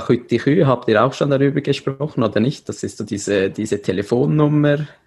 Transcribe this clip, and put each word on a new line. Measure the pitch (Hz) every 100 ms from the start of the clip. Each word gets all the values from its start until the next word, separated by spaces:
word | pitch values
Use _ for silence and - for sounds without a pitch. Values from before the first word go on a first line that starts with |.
| -
sjuttiosju, | 120 - 120 - 156 143
habt | 120 -
ihr | 107
auch | 127
schon | 131 147
darüber | 139 143 143
gesprochen, | 139 139 - 135 151 -
oder | 110 104
nicht? | 117 - -
Das | 104
ist | 107 -
so |
diese, | 107 104 101 101 95
diese | 95 107 104
Telefonnummer, | - 92 104 120 147 151 147 151 147 147 147 -